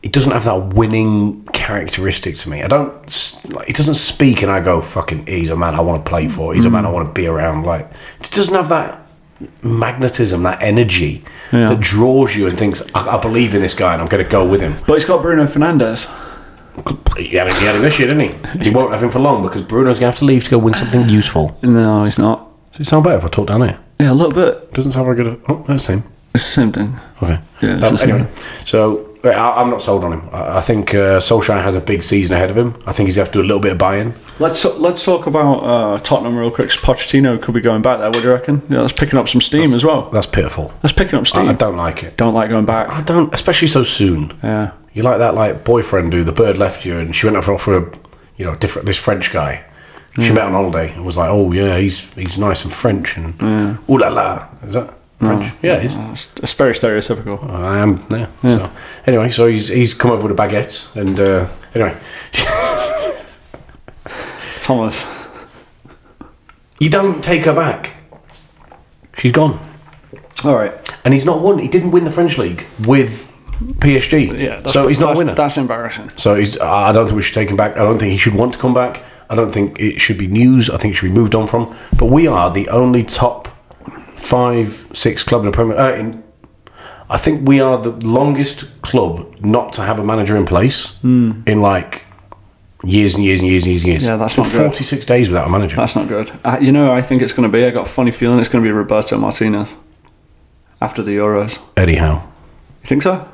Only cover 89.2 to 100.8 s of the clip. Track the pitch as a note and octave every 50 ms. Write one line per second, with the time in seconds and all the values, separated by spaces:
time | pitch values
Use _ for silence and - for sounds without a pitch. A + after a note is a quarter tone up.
89.2 | D#2+ - - - G2+ G#2 A2 B2 B2 - - - G2 G2+ A2 G#2 G2+ G#2 A2 A2
90.2 | G2+ G2 G#2+ G#2 F#2+ E2 F#2 F2+ G2+ C#3 C#3 - - - - - - B2+ B2+ B2
91.2 | A#2+ A2+ G#2+ A2 A2+ A2+ G#2+ G#2 G#2 G2+ G2 F2+ E2 - - - - - - -
92.2 | - _ - _ _ _ _ _ _ _ _ _ - F#2 F#2+ G#2 G#2 G2+ F2+ G2+
93.2 | G2+ F#2+ F#2+ F#2 F#2 F#2 F#2 F#2 E2+ F2+ F2+ F2 E2 F2+ E3+ D#3 C#3 A#2 A2+ A2
94.2 | A2 A2 - - A2+ G#2+ - - D3+ D3+ C#3+ - C3+ - C#3+ C3+ - - B2 B2
95.2 | B2 F#2+ F2 F2 C2+ D#2+ F2+ G2+ G2+ G2 D#2 - - - - A2+ G2+ - A2+ G#2
96.2 | G#2+ - - - - - C3+ C3 C#3+ C3 C3+ D3 D3 C3+ B2+ B2 B2+ - C3 B2+
97.2 | B2 G2+ - - B2 A2 G2+ A#2 B2 B2 A#2+ A#2 - - - - B2+ A#2+ A#2 -
98.2 | B2 A#2+ B2 B2 A#2 - - A#2+ A2+ A2 G#2 G#2+ G2+ G2+ G#2+ G#2+ G#2+ - A2+ G#2+
99.2 | G#2+ G#2 G2+ - A2+ A2 G#2 G#2 G#2 G#2 - - _ _ _ _ _ _ _ _
100.2 | _ _ _ _ _ _ _ _ _ _ _ _